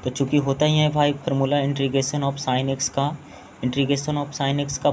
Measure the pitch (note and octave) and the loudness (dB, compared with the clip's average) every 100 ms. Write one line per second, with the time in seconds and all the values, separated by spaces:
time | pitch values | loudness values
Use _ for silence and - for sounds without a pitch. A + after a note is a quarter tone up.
0 | B2+ B2+ C3+ D3 C3+ C#3 D3+ D#3 D3+ D3+ | -4 -2 2 2 2 2 2 4 2 4
1 | D3 C#3+ - C3+ C3+ C#3+ C#3 C#3+ C#3 C3+ | 2 0 -2 0 2 2 0 0 0 0
2 | C3+ D3 C#3 C#3+ - B2+ C3+ C3+ - - | 0 0 -2 -2 -2 0 0 -2 -2 0
3 | C#3+ - - - - - B2+ C3 C3+ C#3 | -2 -4 -14 -20 -20 -6 -4 0 0 0
4 | C#3+ D3 C#3+ - C#3 C#3+ C#3+ - - | 0 -4 -4 -4 -2 0 -2 0 0